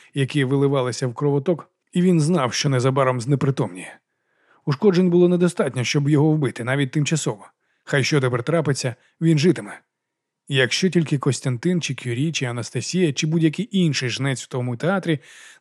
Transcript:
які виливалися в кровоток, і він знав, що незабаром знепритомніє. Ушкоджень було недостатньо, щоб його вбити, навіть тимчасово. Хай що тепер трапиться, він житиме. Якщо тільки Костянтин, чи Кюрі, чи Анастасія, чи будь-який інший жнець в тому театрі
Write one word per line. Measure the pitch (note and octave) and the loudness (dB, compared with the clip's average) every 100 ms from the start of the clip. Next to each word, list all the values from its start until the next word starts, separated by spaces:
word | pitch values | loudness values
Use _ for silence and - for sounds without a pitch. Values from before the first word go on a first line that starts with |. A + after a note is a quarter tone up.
| _ | _
які | C#3+ C3+ D3 | -4 -2 0
виливалися | C3 C#3 C#3 C#3 B2 A#2+ C3 | 0 2 2 0 -2 -2 -6
в | |
кровоток, | A2+ D3 C#3+ C3+ E3 - _ _ | -2 0 0 0 -2 -4 _ _
і | F3+ | 0
він | F3+ E3+ | 4 4
знав, | D3 F3+ B2+ | 4 2 0
що | - D3 | 0 0
незабаром | C3 B2+ C3 C3 B2+ | 2 2 2 2 0
знепритомніє. | A#2 C#3 C3+ C3+ A2 F2+ F2 - _ _ _ _ _ _ - | 0 0 0 0 -4 -6 -16 -20 _ _ _ _ _ _ -6
Ушкоджень | C#3 G#3+ F3 F#3 | 0 2 4 4
було | F3 F3 | 4 4
недостатньо, | F3+ F3 - D#3 B2+ | 4 2 0 -4 -2
щоб | A#2 D3+ C#3+ | -2 0 2
його | D3+ D#3 | 4 4
вбити, | D#3 C3 - | 2 0 -4
навіть | A#2+ C3+ C3+ | -4 -2 -2
тимчасово. | D#3 C#3+ D#3 - G#2 - _ _ _ | 0 0 -2 -4 -8 -12 _ _ _
Хай | - C#3+ | -2 0
що | B2 D3+ | 2 0
тепер | B2+ A#2+ | 0 -2
трапиться, | A#2 E3 D3+ C#3 C3 A2+ _ - | -2 -2 0 -2 -4 -8 _ -2
він | E3 D#3 | 2 4
житиме. | E3+ C3+ G2+ - _ _ _ _ _ _ - | 4 2 -2 -16 _ _ _ _ _ _ -4
Якщо | C#3 B2 - F#3+ | 0 2 2 0
тільки | F3 D#3 C#3+ | 2 0 0
Костянтин, | D3 B2 C3 A#2+ E3+ F3+ | 0 -2 -2 -4 -2 -2
чи | - B2+ | -4 -8
Кюрі, | B2+ A#2 D#3 | -6 -4 -4
чи | D3+ B2+ | -2 -6
Анастасія, | A#2+ A2 B2+ - F3+ E3+ | -6 -6 -8 -4 0 0
чи | C#3 D#3+ | 0 -2
будь-який | E3 D#3+ D3+ G3 G3 | 2 0 0 -4 0
інший | E3+ C3 B2+ | 2 0 -4
жнець | A2+ C3+ C3+ | -4 -4 -4
в | - | -6
тому | C3 B2 A#2+ | -6 -4 -4
театрі | D3+ G3 F3 D3+ - - - - | -2 -2 -2 -4 -4 -20 -20 -4